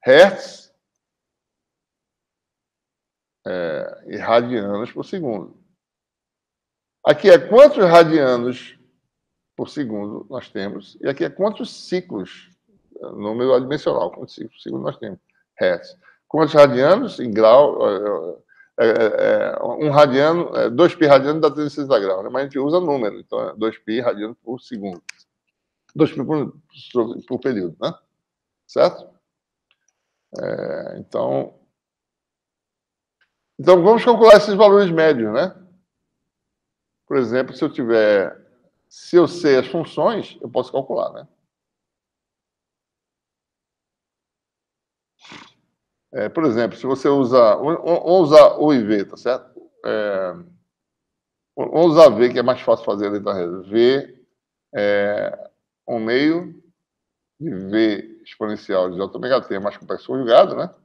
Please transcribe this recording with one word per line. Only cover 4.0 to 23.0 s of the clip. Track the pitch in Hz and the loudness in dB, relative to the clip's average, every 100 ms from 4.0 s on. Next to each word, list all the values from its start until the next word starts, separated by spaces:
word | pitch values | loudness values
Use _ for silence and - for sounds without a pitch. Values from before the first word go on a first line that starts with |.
| - | -16
e | 101 | -12
radianos | 98 117 123 123 101 101 107 | 2 2 2 -6 -6 -8 -8
por | - | -12
segundo. | 143 196 151 104 62 _ _ _ _ _ _ _ _ _ _ _ _ _ _ _ | -12 -10 -8 -10 -12 _ _ _ _ _ _ _ _ _ _ _ _ _ _ _
Aqui | - 151 208 | 0 2 6
é | 170 | 6
quantos | 135 220 285 - | 6 6 6 6
radianos | 185 170 165 160 135 127 120 123 - _ _ _ _ _ _ _ _ - | 6 6 6 2 2 0 -4 -10 -18 _ _ _ _ _ _ _ _ -14
por | 120 | -12
segundo | - 131 107 104 107 - | -10 -10 -8 -10 -14 -14
nós | 123 - | -16 -14
temos, | - 98 - - _ | -10 -10 -12 -18 _
e | 147 | -8
aqui | 139 | -6
é | 165 | -8
quantos | - 196 214 247 - - | -4 -6 -4 -14 -16 -8
ciclos, | 180 180 110 90 - _ _ _ _ _ - | -8 -8 -12 -12 -18 _ _ _ _ _ -20
é, | - | -18
número | - 104 113 127 | -12 -8 -4 0
adimensional, | 127 131 151 - - 87 | 0 0 -6 -4 -4 -6
quantos | - - | -10 -20
ciclos | - - _ | -18 -20 _
por | |
segundo | - 131 | -14 -10
nós | 135 143 | -10 -12
temos, | 107 92 _ _ _ | -16 -16 _ _ _
hertz. | - 92 87 - - _ _ _ | -6 -4 -4 -8 -20 _ _ _
Quantos | 147 156 | -2 2
radianos | 151 143 123 139 202 240 - | 6 6 4 2 2 -2 -8
em | 127 | -6
grau, | 107 110 123 143 - 120 | 2 6 6 4 0 -2
é, | 98 104 92 82 82 _ _ _ - | -2 -4 -6 -8 -16 _ _ _ -2
é, | 117 | 0
é, | 110 110 - 107 107 104 | 2 0 0 0 0 -2
é, | - | -8
um | - - 151 | -10 -6 -2
radiano, | 143 147 127 151 170 165 120 | 2 4 4 0 -2 -4 -4
é, | 117 | -4
dois | 120 170 - | 2 2 2
π | 151 | 4
radiano | 139 135 156 | 4 4 0
dá | 156 | -2
trezentos | 139 147 | -2 -8
e | 143 | -8
sessenta | 135 123 | -2 0
graus, | 98 95 | 0 -6
né? | 107 | -6
Mas | 127 | -8
a | 139 | -6
gente | 139 | -6
usa | 139 170 | -2 -2
número, | 175 143 | -2 -4